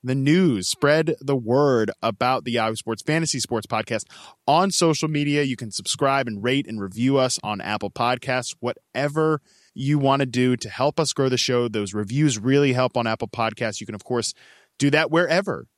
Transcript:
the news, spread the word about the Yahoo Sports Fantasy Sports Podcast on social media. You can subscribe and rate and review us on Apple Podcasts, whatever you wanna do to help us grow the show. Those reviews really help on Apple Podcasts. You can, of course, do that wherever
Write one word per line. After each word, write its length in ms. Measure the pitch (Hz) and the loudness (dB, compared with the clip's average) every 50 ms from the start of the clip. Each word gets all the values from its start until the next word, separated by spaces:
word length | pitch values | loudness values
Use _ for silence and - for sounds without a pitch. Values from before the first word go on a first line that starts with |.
| - | -2
the 120 | 123 131 | -2 -2
news, 520 | 139 135 143 156 185 185 170 123 98 90 | 0 2 4 4 4 4 4 2 0 -2
spread 460 | - - _ - 143 151 160 156 160 156 - | -4 -2 _ 2 4 4 4 2 0 -4 -4
the 140 | 135 135 139 | -2 -2 -2
word 560 | 131 113 107 120 139 147 143 127 113 110 101 - _ | -2 0 2 2 4 4 4 4 2 2 0 -2 _
about 420 | - 117 104 - 127 127 131 123 - | -4 -4 -2 0 0 0 0 0 -2
the 60 | 123 117 | -2 -2
Yahoo 220 | 117 110 110 110 | 0 0 0 -2
Sports 280 | 107 - 113 113 104 - | -4 -6 -6 -6 -6 -2
Fantasy 360 | - 156 165 165 151 - 131 | -2 0 0 0 -2 -4 -6
Sports 280 | - - 123 113 - | -4 -4 -4 -4 -4
Podcast 380 | - 120 110 110 - 117 107 - _ - - - - - _ _ | -2 -4 -4 -2 -4 -6 -6 -6 _ -20 -20 -20 -20 -20 _ _
on 240 | - 143 165 190 196 | 2 4 4 4 2
social 360 | 175 - 175 165 151 - - | 2 2 2 2 2 2 -2
media. 360 | 156 151 147 147 147 143 147 143 | -2 -2 0 0 2 2 2 0
You 120 | 139 123 | 0 -2
can 140 | - 123 107 | -6 -8 -10
subscribe 560 | - - 95 - - - 143 135 135 139 131 | -10 -10 -6 -6 -2 0 2 2 2 2 0
and 160 | 120 107 101 104 | -2 -6 -4 -2
rate 220 | 120 131 139 143 | 0 0 0 -2
and 160 | - 113 107 | -4 -6 -8
review 360 | 98 95 92 110 120 131 139 | -8 -8 -4 -2 0 2 4
us 200 | 135 131 123 - - - | 2 2 2 0 -4 -6
on 180 | 104 107 98 | -6 -6 -6
Apple 300 | - 98 107 104 - 98 | -4 -4 -4 -4 -4 -6
Podcasts, 640 | _ - 120 120 127 123 - 135 127 127 123 - - _ | _ -2 0 0 0 -2 -2 -4 -4 -4 -4 -6 -12 _
whatever 800 | - 120 - - _ _ _ 123 143 147 143 156 156 156 156 143 _ _ _ _ _ _ _ | -8 -8 -8 -8 _ _ _ -4 -4 -2 0 0 0 0 0 -2 _ _ _ _ _ _ _
you 240 | - 135 139 151 147 | -6 0 0 2 2
wanna 260 | 135 135 135 139 139 | 4 4 4 2 0
do 300 | 131 113 127 127 127 123 | 0 0 2 2 2 2
to 120 | 120 - 110 | 0 -4 -12
help 300 | - - 131 147 - - | -4 0 -2 0 0 0
us 140 | 160 139 - | -2 -2 0
grow 160 | - 135 131 | 0 0 0
the 80 | 127 | 0
show. 300 | 120 - - 127 120 120 | 0 0 0 0 0 0
Those 260 | 117 107 107 104 92 98 | 0 -2 -4 -4 -4 -4
reviews 460 | 104 107 98 120 143 156 147 123 110 | -6 -6 -4 0 0 2 2 0 0
really 340 | 101 127 135 143 143 139 123 | 0 2 4 4 4 4 2
help 240 | 123 127 123 _ | 2 0 0 _
on 80 | 123 117 | -2 -2
Apple 220 | 113 110 - 117 | -2 -2 -4 -6
Podcasts. 520 | 101 - - 117 110 110 - 120 110 104 - | -8 -4 -4 -4 -4 -4 -4 -6 -6 -6 -8
You 60 | 110 | -10
can, 80 | - 104 | -10 -12
of 100 | 101 - | -14 -6
course, 300 | - 123 120 107 - - _ - - - _ _ _ _ _ | -4 -4 -2 -2 -4 -8 _ -20 -20 -20 _ _ _ _ _
do 100 | 139 143 | 2 4
that 220 | 135 151 160 - | 4 4 2 2
wherever 560 | 156 165 180 139 160 180 202 196 123 80 - _ _ | 2 2 2 2 2 0 0 -2 -6 -8 -10 _ _